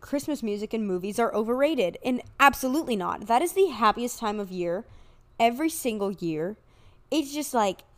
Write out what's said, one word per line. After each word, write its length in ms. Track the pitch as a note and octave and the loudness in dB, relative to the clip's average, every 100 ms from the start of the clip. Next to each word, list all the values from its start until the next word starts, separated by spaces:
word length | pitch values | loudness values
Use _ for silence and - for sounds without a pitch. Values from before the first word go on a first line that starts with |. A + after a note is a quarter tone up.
"Christmas 420 | - C#4+ D#4 C#4+ | -4 -4 -2 -4
music 320 | A3 G#3 G#3+ | -2 -4 -4
and 120 | A3+ G#3 | -4 -2
movies 320 | F3+ G3+ G#3+ | -2 -2 0
are 120 | A3+ | 0
overrated." 640 | G#3 A3 B3+ C#4+ C#4 F3 F3 | 0 0 2 2 2 0 0
And 160 | B3+ B3 - - | -2 -2 -4 4
absolutely 560 | C4+ C4 C4 D4 D4 G#3 | 4 4 0 -2 0 -2
not. 320 | F3 - G#3 | -2 -4 0
That 140 | A#3 | 2
is 100 | E4+ | 2
the 160 | F#4+ F#4+ | 2 2
happiest 500 | A3+ A3 A#3 A#3+ - | 4 2 2 -2 -4
time 220 | A3 G#3 | -4 -4
of 100 | G3 | -6
year. 340 | F#3 F3 F3+ - - - - _ - | -4 -2 -4 -6 -18 -20 -20 _ 2
Every 320 | A#3 A#3+ D#4+ | 2 2 -2
single 400 | - B3 G#3+ G3+ | -2 -4 -2 -2
year. 460 | F#3 E3+ D#3 F3 A3 _ _ - - _ | -2 -4 -2 -4 -6 _ _ -20 -20 _
It's 220 | D4+ C4+ | -2 -2
just, 220 | D4 C#4+ | -4 -2
like, 280 | A#3+ G3+ F#3 - | 0 0 -2 -10